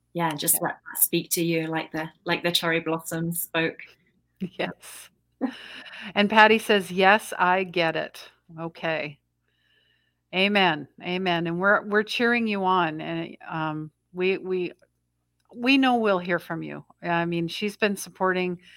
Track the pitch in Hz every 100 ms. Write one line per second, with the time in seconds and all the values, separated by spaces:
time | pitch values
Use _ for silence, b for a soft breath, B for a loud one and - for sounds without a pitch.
0 | _ 170 165 147 160 - 127 - - -
1 | - 170 - 185 165 165 160 160 - 156
2 | 160 - 175 165 170 170 170 165 160 165
3 | - 165 165 170 - 165 165 - - _
4 | _ _ _ _ 185 - 185 - - -
5 | - _ _ _ 254 B B B B B
6 | 214 202 208 220 214 220 - 208 175 180
7 | 190 214 - - 180 185 185 170 165 160
8 | 156 - - _ - 160 165 - 165 156
9 | 151 147 _ _ _ _ _ _ _ _
10 | _ _ _ 180 202 208 185 151 139 -
11 | 175 180 190 170 170 170 196 208 208 208
12 | 214 - 240 240 220 202 185 185 165 156
13 | 160 165 165 - - 165 156 151 156 -
14 | _ 180 185 190 185 185 175 - _ _
15 | _ _ _ _ _ 240 247 269 262 240
16 | 220 185 180 170 - 165 151 147 - _
17 | 175 170 170 170 165 - 208 202 208 196
18 | 185 - 185 185 180 175 b